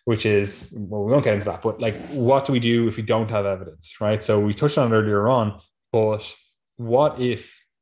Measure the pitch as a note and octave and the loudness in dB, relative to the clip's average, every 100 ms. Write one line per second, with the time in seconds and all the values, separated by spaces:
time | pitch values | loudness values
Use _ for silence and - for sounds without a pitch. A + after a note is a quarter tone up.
0 | - A2 A2 G2+ G2+ - - - G2 G#2 | -2 0 2 2 0 -6 -12 -12 -8 -6
1 | G#2 C#3+ A#2+ G#2 G2 E2 A2+ - A2+ G#2 | 0 2 2 0 -2 -4 -4 -4 -4 -6
2 | - C#3+ A#2+ C3+ C3+ B2+ A#2 A#2 A#2 A2+ | -8 -2 2 2 2 0 2 2 0 -2
3 | A2 A2+ A2 G#2+ G2 F#2 F2 - - - | -2 -2 0 -2 -2 -4 -8 -16 -20 -4
4 | G#2 G#2+ - G#2+ G#2 G2+ D3 D3 B2 A2 | 0 0 2 2 2 0 0 2 2 2
5 | G#2+ G2+ A2 C3 G#2 G2+ - _ _ A#2 | 2 2 2 2 0 -4 -14 _ _ 0
6 | G#2+ G#2+ - - _ _ _ - A#2 B2 | 0 -2 -6 -18 _ _ _ -12 0 2
7 | D3+ B2 B2 G#2+ - - _ _ | 2 0 -2 -4 -8 -20 _ _